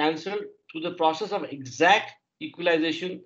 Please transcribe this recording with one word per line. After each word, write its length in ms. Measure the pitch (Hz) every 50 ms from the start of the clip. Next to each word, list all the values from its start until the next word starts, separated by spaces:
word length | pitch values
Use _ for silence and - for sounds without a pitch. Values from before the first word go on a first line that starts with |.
cancelled 440 | 147 156 165 160 - 190 208 208 - - - _ _ -
through 120 | - 160 160 175
the 80 | - -
process 300 | 160 160 156 - 214 190
of 120 | 202 190 151
exact 680 | - 139 143 131 123 107 - 160 180 208 220 - - - _ _ _ _ -
equalization 800 | 156 151 - - 175 180 165 160 160 165 160 165 180 180 185 180 -